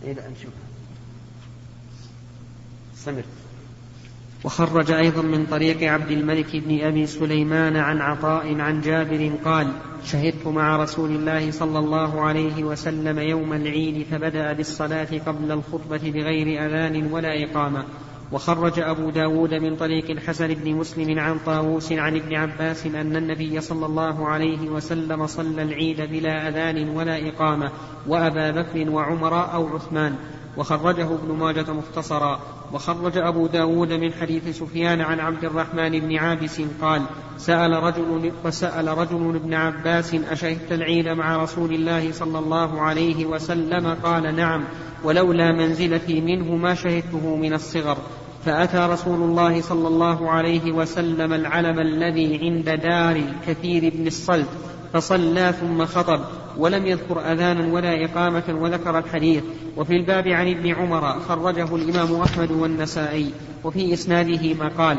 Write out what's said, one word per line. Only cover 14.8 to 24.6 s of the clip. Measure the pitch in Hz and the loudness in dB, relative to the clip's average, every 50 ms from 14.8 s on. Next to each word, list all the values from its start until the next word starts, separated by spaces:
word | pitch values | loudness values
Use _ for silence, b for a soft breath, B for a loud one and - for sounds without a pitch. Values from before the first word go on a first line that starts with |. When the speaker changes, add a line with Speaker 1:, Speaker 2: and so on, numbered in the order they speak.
| 156 151 156 156 156 156 160 151 - | -4 -2 -2 -2 -2 -2 -4 -4 -4
Speaker 2:
قبل | 160 151 151 151 151 | -4 -4 -2 -2 -2
الخطبة | 151 151 147 - 160 160 160 160 156 151 156 156 | -2 -2 -4 -4 -8 -8 -6 -6 -6 -4 -4 -4
بغير | 147 151 151 156 160 156 156 156 156 147 156 | -2 -2 -2 0 0 0 0 0 0 -2 -2
أذان | 151 151 160 160 160 156 156 151 151 | -2 0 0 0 0 0 0 0 0
ولا | 156 165 160 160 156 151 151 | -2 -2 -2 -2 -2 -2 -2
إقامة. | 147 - 151 147 143 139 135 131 - B B B B B B B - | -2 0 0 0 0 0 -4 -4 -8 B B B B B B B -6
وخرج | 135 135 - - 170 165 170 170 156 170 | -6 -4 0 0 0 2 2 2 2 2
أبو | 165 156 160 156 160 156 | 0 0 0 0 -2 0
داود | 151 160 156 156 156 160 165 160 160 | 0 2 2 2 4 4 2 2 2
من | 160 156 160 156 | 0 0 0 0
طريق | 156 170 160 160 160 156 160 | 0 0 0 0 0 0 -2
الحسن | 160 151 - - 165 156 170 | -6 -6 -4 -4 -2 0 0
بن | 160 160 156 151 156 156 | 0 0 -2 0 0 0
مسلم | 156 160 160 - 165 160 156 156 156 | 0 -2 -2 -4 -4 -2 0 0 0
عن | 151 156 160 156 156 | 2 0 0 -2 -2
طاووس | 165 156 156 156 156 160 160 156 156 | 0 0 0 2 2 0 0 0 -2
عن | 165 156 151 156 156 | -2 0 0 2 0
ابن | 160 156 156 156 | 0 -2 -2 -2
عباس | 156 156 156 151 - 160 160 165 160 - | -2 -2 -2 -2 -2 -2 -2 -2 -4 -4
أن | 160 151 151 156 156 156 | -4 -4 -2 -2 0 0
النبي | 160 165 160 160 156 160 156 156 156 | 0 0 -2 -2 -4 -4 -4 -4 -4
صلى | 156 - 170 160 160 | -4 -4 -4 -4 -2
الله | 156 156 160 160 160 156 156 156 | -2 0 0 0 0 -2 -2 0
عليه | 151 151 156 160 160 160 151 | 0 0 2 2 0 0 -2